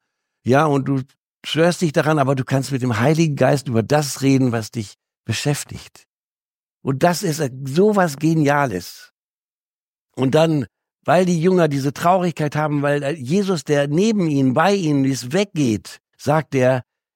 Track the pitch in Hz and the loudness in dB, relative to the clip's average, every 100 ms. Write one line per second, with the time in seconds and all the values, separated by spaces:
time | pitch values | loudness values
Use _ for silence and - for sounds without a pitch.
0 | _ _ _ _ 113 135 156 143 135 135 | _ _ _ _ 0 2 4 0 0 -4
1 | 131 _ _ _ - 151 170 165 170 160 | -6 _ _ _ -6 0 0 2 -2 0
2 | 147 156 135 135 127 135 127 135 123 107 | 2 2 2 0 0 -2 -2 -4 -2 0
3 | 131 160 165 135 127 143 - 113 104 147 | 2 2 0 2 2 0 -2 -2 0 0
4 | 143 - 135 135 131 117 104 120 101 - | -2 -2 2 2 2 -2 -6 -10 -10 -14
5 | _ _ - 110 143 143 - - - - | _ _ -8 -4 -2 -4 -6 -14 -18 -20
6 | _ _ _ _ _ _ _ _ 139 135 | _ _ _ _ _ _ _ _ -6 0
7 | 175 175 190 151 139 131 139 147 208 202 | 0 0 -4 -4 -4 -6 -4 2 4 4
8 | 175 139 156 160 139 147 139 92 - - | 0 0 0 2 2 2 0 -4 -8 -18
9 | - _ _ _ _ _ _ _ _ _ | -20 _ _ _ _ _ _ _ _ _
10 | _ - 131 151 165 151 113 _ _ _ | _ -4 0 2 2 0 -4 _ _ _
11 | - 165 185 170 175 185 156 139 139 - | 0 2 2 2 2 2 2 0 -4 -2
12 | 170 185 175 - 147 147 151 147 143 143 | 0 2 0 -2 -4 -2 -2 -2 -2 -2
13 | 139 160 123 190 196 175 - 143 143 151 | -4 -6 -2 -2 0 -4 -2 0 0 0
14 | 220 208 165 139 131 123 180 202 156 143 | 0 0 0 2 2 2 2 0 0 0
15 | 135 127 123 175 208 156 131 104 - - | 0 -2 -4 -2 -2 -2 0 -2 -6 -20
16 | _ - - 156 - 135 127 131 - _ | _ -8 -2 -2 0 0 2 0 -4 _
17 | _ | _